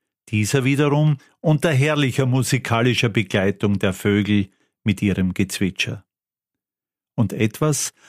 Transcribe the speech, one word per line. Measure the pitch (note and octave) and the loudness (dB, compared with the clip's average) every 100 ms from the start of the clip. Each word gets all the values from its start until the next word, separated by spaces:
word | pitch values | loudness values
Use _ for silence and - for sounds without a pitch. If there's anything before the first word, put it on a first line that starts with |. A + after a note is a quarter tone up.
| _ _ - | _ _ -6
Dieser | G#2+ G#2 C#3 | -2 0 0
wiederum | B2+ C#3 D3 D3 D3+ D3 _ _ | 0 0 2 2 2 0 _ _
unter | E3 D3+ F3 | 0 2 2
herrlicher | C3 D3 D3 C3+ - B2+ | 2 2 2 0 0 0
musikalischer | C3 A#2+ B2+ - A2+ B2 A2+ A#2+ | 0 0 -2 0 0 2 2 0
Begleitung | A2+ G2 G#2 F#2+ G2 G#2 G2 | 0 -2 0 0 0 0 0
der | G2+ | -2
Vögel | F#2 G#2 G2+ G2+ G#2 G2 _ _ _ | -2 0 0 2 0 -2 _ _ _
mit | G#2+ F#2+ | -4 0
ihrem | G#2 F#2 F#2 | 0 0 -2
Gezwitscher. | F2+ F#2+ - F#2 - - G2+ - _ _ _ _ _ _ _ _ _ _ - | -2 -4 -2 -4 -4 -8 -10 -14 _ _ _ _ _ _ _ _ _ _ -4
Und | G2+ | -2
etwas | - A2 - D#3 C#3+ - - | 0 -4 0 -2 -2 -6 -10